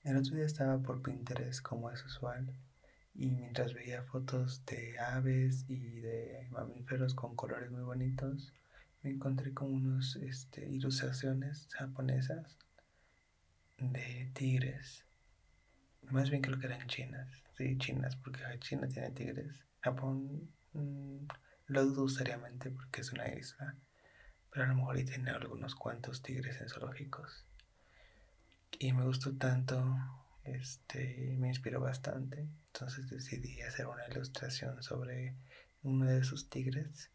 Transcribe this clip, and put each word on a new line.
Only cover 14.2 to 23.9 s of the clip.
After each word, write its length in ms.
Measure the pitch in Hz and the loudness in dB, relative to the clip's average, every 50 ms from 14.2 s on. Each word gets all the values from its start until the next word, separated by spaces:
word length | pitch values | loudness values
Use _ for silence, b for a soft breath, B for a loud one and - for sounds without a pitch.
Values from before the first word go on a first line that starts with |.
| 131 131 - | -4 -4 -2
tigres. 680 | - 135 131 131 127 127 127 - - - - - - - - _ _ _ - - _ _ _ - _ _ _ _ - _ _ _ _ - 135 | 2 4 4 6 6 4 2 -2 -6 -10 -12 -14 -16 -20 -20 _ _ _ -20 -20 _ _ _ -20 _ _ _ _ -20 _ _ _ _ -4 2
Más 180 | 131 135 139 139 | 4 4 6 6
bien 120 | 143 135 | 4 4
creo 180 | 131 131 131 131 | 2 2 0 0
que 60 | 127 | 0
eran 200 | 127 123 - - | -2 -4 -4 -4
chinas. 420 | 127 - - 127 127 131 131 131 131 - - - - - | -4 -4 -4 -4 -4 -6 -8 -8 -8 -12 -18 -20 -20 -6
Sí, 200 | - 131 131 135 131 | 0 2 2 2 2
chinas, 360 | 131 131 131 131 131 131 127 | 2 0 2 2 2 2 0
porque 240 | - - 127 131 131 - 127 123 123 | -2 -4 -8 -8 -6 -6 -6 -6 -6
China 260 | - - 139 139 131 | -4 -2 0 0 0
tiene 240 | 131 127 117 120 - | 0 0 -2 -2 -2
tigres. 540 | 127 - 123 - - - - 151 - - - _ _ _ | -2 -2 -4 -2 -2 -2 -4 -6 -8 -12 -18 _ _ _
Japón, 680 | - 127 127 131 131 135 135 135 135 139 143 156 170 - - _ _ - - | 0 2 2 2 0 0 0 0 -2 -2 -4 -6 -8 -10 -16 _ _ -8 -4
mm, 520 | 151 147 143 139 139 139 139 139 139 143 147 - B B B B B B - | -2 -2 -2 -2 -4 -6 -8 -8 -8 -8 -8 -10 B B B B B B 2
lo 160 | 135 135 135 | 6 8 8
dudo 240 | 135 135 139 135 131 | 8 6 6 4 4
seriamente 640 | 131 - 127 123 120 120 120 120 120 127 - 131 | 4 2 0 0 0 -4 -6 -8 -10 -6 -6 -6
porque 320 | 131 - - - - - | -6 -6 -6 -6 -6 -4
es 100 | - - | -4 -4
una 160 | - - 120 - | -4 -2 -2 -2
isla, 480 | - - - - - - 139 143 - - - B | -4 -4 -8 -10 -8 -6 -8 -8 -8 -10 -20 B